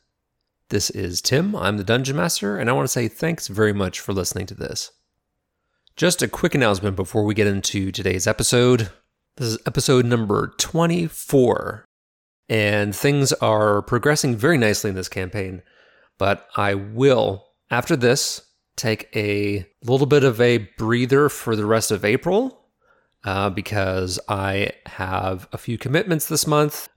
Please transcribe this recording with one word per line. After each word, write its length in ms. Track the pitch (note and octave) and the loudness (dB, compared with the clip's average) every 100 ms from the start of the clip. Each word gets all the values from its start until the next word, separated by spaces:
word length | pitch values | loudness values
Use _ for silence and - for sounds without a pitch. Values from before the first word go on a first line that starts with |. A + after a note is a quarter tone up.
| _ _ _ _ _ _ _ | _ _ _ _ _ _ _
This 200 | G#2 - | -4 -2
is 320 | G2 F#2 F2+ | -4 -6 -4
Tim. 320 | - C3 G3+ | 0 0 0
I'm 220 | A3 F#2+ G#2 | -2 -2 -2
the 80 | |
Dungeon 320 | F#2+ A#2+ C3+ C#3+ | 0 0 0 -2
Master, 420 | E3+ - G3+ G3 | -2 -2 -4 -2
and 100 | A#2 | 0
I 40 | |
want 140 | C#3 C#3 | 0 0
to 60 | |
say 140 | B2+ A#2 | -2 -4
thanks 400 | - E3 E3 - | -2 -4 -4 -6
very 260 | G2 G#2+ | 0 2
much 280 | G2+ F#2 - | 2 -2 -4
for 120 | - | -6
listening 340 | F#2+ F2 F#2 F#2+ | -4 -4 -6 -8
to 80 | |
this. 360 | G2+ - - - _ _ _ _ _ _ _ _ _ _ | -10 -8 -8 -10 _ _ _ _ _ _ _ _ _ _
Just 260 | - F3 - | -2 0 0
a 60 | A#2+ | -2
quick 300 | - F3 D3 | -2 0 2
announcement 400 | A2+ F#2+ G2+ F#2+ | 2 2 0 -4
before 260 | F#2+ A2 | -2 0
we 120 | G#2 | 0
get 120 | G#2 G#2 | 2 2
into 460 | G2 - G2+ F#2+ | 0 -2 -2 -4
today's 340 | F2+ F#2+ F#2 G#2+ | -2 -2 0 0
episode. 640 | - A#2 B2 B2 B2 G#2 - _ _ _ - | 0 2 4 6 4 0 -8 _ _ _ -8
This 140 | A#2 | -6
is 80 | A2+ - | -4 -4
episode 400 | C3 C#3 B2+ A#2+ | -2 2 4 4
number 460 | A#2+ G#2 G#2 - - | 2 2 0 -2 -4
twenty-four, 1300 | - E3 E3+ F3 E3 - - C#3 B2 - - A2 - _ _ _ _ _ - | -4 0 2 0 -2 -6 0 4 4 2 -2 -10 -16 _ _ _ _ _ -2
and 440 | A2 G#2 G#2 G#2 | 2 2 2 0
things 400 | G2+ C#3+ C#3+ C3+ | 0 2 2 2
are 480 | - A2 G#2+ G#2+ G2+ | 2 2 4 4 2
progressing 520 | - B2 D3 D3+ C#3+ | 0 0 2 2 0
very 240 | A2+ C#3+ D#3 | 0 2 4
nicely 320 | A2 G2+ G#2+ | 2 2 -2
in 60 | F#2+ | -6
this 120 | F2+ | -6
campaign, 540 | - F#2 G#2+ F#2 F#2 - _ _ _ _ _ | -8 -6 -6 -8 -10 -16 _ _ _ _ _
but 300 | F#2+ G2 - G#2+ | 0 0 -4 -4
I 180 | G2+ | -2
will, 720 | G2 G2+ A2 C#3 A#2+ G#2 G2 - _ _ | -2 -4 2 4 4 2 -2 -10 _ _
after 240 | A#2+ - | -2 0
this, 480 | D3+ A#2 C#3+ - - - _ _ - | 2 4 2 0 -8 -14 _ _ -6
take 380 | A2+ A2 - | -4 -4 -4
a 520 | A2 G#2 G2+ G#2 G2+ F2+ _ | -4 -2 -2 -2 -4 -8 _
little 220 | A#2+ C3 C#3 | -2 0 4
bit 180 | D3 | 4
of 160 | C3 A2 | 4 4
a 160 | A#2+ A#2+ G2+ - | 4 4 0 -4
breather 500 | A2+ A#2+ B2 C3+ C#3+ | 0 0 2 4 4
for 260 | - B2 | 0 -4
the 120 | A2 G#2 | -2 2
rest 240 | A2 - | 0 2
of 120 | G#2 | 0
April, 640 | G#2 A2+ E3+ G3 C4 - _ _ _ _ _ _ | 0 0 0 0 -2 -8 _ _ _ _ _ _
uh, 260 | G2+ F#2+ G2+ | -6 -2 -2
because 680 | F#2+ - G#2 F#2+ F#2 F#2 F2+ - | -2 -4 -2 -2 -2 -4 -6 -4
I 440 | G2+ G2 G2 G2+ - - | -4 -2 -2 -2 -6 -16
have 600 | - F#2+ F#2+ F#2+ F#2 - | -8 -4 -4 -4 -6 -10
a 60 | - | -12
few 180 | - A2+ | -8 -6
commitments 520 | A#2+ D#3 G3 D#3+ - | -2 -2 0 -2 -2
this 180 | D#3 D#3 | -2 0
month. 420 | D3 D3+ - - | 2 2 -2 -14